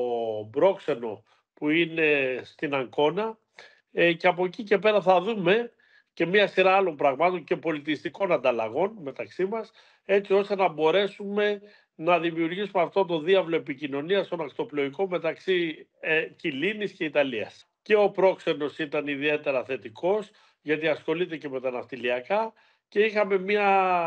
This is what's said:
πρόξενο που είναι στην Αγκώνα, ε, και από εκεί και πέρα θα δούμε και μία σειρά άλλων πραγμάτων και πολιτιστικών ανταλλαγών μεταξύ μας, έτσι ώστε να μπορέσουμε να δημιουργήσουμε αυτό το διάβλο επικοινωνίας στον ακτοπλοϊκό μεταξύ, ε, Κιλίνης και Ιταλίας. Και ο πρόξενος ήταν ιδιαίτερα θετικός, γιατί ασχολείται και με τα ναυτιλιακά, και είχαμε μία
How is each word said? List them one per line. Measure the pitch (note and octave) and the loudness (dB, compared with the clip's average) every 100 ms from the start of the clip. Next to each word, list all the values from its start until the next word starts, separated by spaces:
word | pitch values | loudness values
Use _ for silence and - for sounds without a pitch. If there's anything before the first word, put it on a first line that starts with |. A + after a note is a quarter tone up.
| B2 A#2+ A2+ G#2+ G#2+ | -2 -2 -4 -6 -6
πρόξενο | C3 F#3 F#3+ - B2 A#2 G2+ _ _ _ | 2 2 2 -4 -6 -6 -10 _ _ _
που | - D3+ | -6 0
είναι | D#3+ E3 E3 D#3 D3 C3 B2 | 0 0 0 2 2 0 -4
στην | A2 - D#3 | -10 -8 -4
Αγκώνα, | C#3 A2+ D3 D3+ F3 A3 A3 _ - - _ _ | -2 -2 0 2 0 -6 -8 _ -20 -20 _ _
ε, | - E3+ | 0 2
και | E3+ F3+ | 2 2
από | F3 F#3 | 2 -2
εκεί | - | -4
και | G#3 G3 | 0 2
πέρα | G#3+ G#3 | 4 2
θα | F3 F3+ | 4 4
δούμε | F#3+ G#3+ E3+ A3 A#3+ _ _ _ _ | 2 0 2 2 0 _ _ _ _
και | - E3 | -4 2
μία | G3+ F#3+ | 2 4
σειρά | - F#3 G3 | 4 4 4
άλλων | F#3 C#3+ | 2 2
πραγμάτων | C#3+ C3 F3 F3+ | 2 4 2 0
και | C#3+ E3+ | -4 -4
πολιτιστικών | D#3 D3+ C#3+ C#3+ E3+ - G3 | -2 -4 -4 -4 -6 -4 0
ανταλλαγών | D3+ B2+ A#2 A2 C3 G3+ A3+ | 2 2 0 -2 -2 -2 -4
μεταξύ | C#3 - G#2+ - F#3+ | -12 -10 -10 -6 -4
μας, | A3+ G#3 _ _ _ - | -4 -10 _ _ _ 0
έτσι | G3+ G3+ | 0 2
ώστε | G3 G3+ G3 | 2 2 0
να | F3+ | 0
μπορέσουμε | D3+ D#3 F#3 G3+ - G3+ G3+ G#3 G3+ - _ _ - | 2 2 2 0 -6 -6 -2 0 -2 -10 _ _ -4
να | D#3+ F3 | 2 2
δημιουργήσουμε | E3+ E3 E3 F3+ G3 F#3+ | 2 -2 -4 -4 -4 -2
αυτό | D#3+ G3 F3 | 0 0 0
το | E3+ | 0
διάβλο | D#3 F#3+ E3 D#3+ | 2 2 2 -2
επικοινωνίας | C#3 C3 D3 C#3 D#3+ G3 F3 | -4 -8 -6 -6 -2 -2 -2
στον | F3 | -6
ακτοπλοϊκό | C#3+ - D3+ D3 C#3 C#3 G3 | -6 -8 -6 -4 -4 -4 -4
μεταξύ, | E3+ D#3+ D3 - F#3 E3 - - _ | -4 -4 -4 -2 -2 -2 -6 -16 _
ε, | - D#3 F3+ - | -2 -2 -2 -6
Κιλίνης | E3+ C3 F#3 G#3+ G3+ | -6 -4 -4 -4 -6
και | - | -6
Ιταλίας. | D#3+ D3 C#3 A2 F#2+ - _ _ | -2 0 0 -2 -8 -12 _ _
Και | - G#3 | 0 2
ο | G3+ | 2
πρόξενος | G3 F#3 - - D3 D3 - | 4 2 2 -2 -4 -4 -6
ήταν | D3+ D3+ C#3+ | -4 -4 -4
ιδιαίτερα | C#3 D3 D3+ D3 C3 | -2 -2 -2 -2 -2
θετικός, | A2+ C3 A2+ A2 F3 G#3+ G3+ _ _ _ | -4 -8 -10 -4 -2 -2 -4 _ _ _
γιατί | D3 D3+ D#3 | -4 -2 0
ασχολείται | C#3 - E3 F3 D#3 | -2 -2 -4 -4 -8
και | C#3+ | -8
με | C3 | -6
τα | B2+ | -6
ναυτιλιακά, | B2 A#2 A#2+ A#2+ B2 B2 G3+ A3+ - _ _ _ | -6 -8 -6 -4 -4 -2 -2 -2 -8 _ _ _
και | G3+ | 0
είχαμε | G#3+ G#3+ G#3 F#3+ | 2 2 0 0
μία | F#3 G#3 G3+ G3 F#3 F3+ | 0 2 4 4 4 2